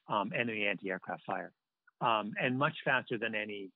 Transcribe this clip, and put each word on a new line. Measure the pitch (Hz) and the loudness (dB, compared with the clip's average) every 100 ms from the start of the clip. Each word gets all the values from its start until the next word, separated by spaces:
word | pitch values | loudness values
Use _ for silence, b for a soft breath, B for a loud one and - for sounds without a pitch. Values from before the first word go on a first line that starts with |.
| - | -2
um, | 107 98 | 0 0
enemy | 139 120 107 101 | 0 0 0 0
anti-aircraft | 95 98 92 - 87 - | 0 -2 -4 -4 -8 -4
fire, | 92 87 _ _ _ _ - | -6 -6 _ _ _ _ -2
um, | 127 107 104 202 | 2 2 0 0
and | 139 127 | 0 2
much | 151 - | 0 0
faster | 147 131 - 117 | 2 2 2 -2
than | 113 | -2
any | 110 107 104 95 | -2 -4 -6 -8